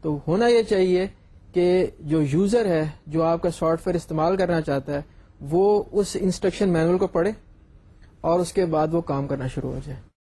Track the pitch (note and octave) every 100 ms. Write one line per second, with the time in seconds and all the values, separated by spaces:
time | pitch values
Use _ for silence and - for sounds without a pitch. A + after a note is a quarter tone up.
0 | D#3+ D3 - F3+ A#3+ A#3+ A3 G3+ F#3 F3+
1 | F#3+ - - - - F3+ F3 F3+ F3+ -
2 | D#3 D#3+ D3 D3+ G3 A#3+ G#3+ D#3+ D#3 D3+
3 | - D#3 D#3+ E3+ F3 E3 D#3+ E3 - F3
4 | - D#3 D#3+ F#3+ F3+ E3+ D#3 C#3 C3+ C#3+
5 | C#3+ - - - C#3 E3 G3 G#3 - G3+
6 | G3 - F#3+ F3+ F#3+ - G3+ E3+ D#3+ F#3
7 | F#3 - F3+ G#3+ - - - - - -
8 | - - D#3+ E3+ E3+ - F3+ D#3 D#3 E3+
9 | E3 C#3 C#3 C3+ C3 - C3 C3 C#3+ C3+
10 | - _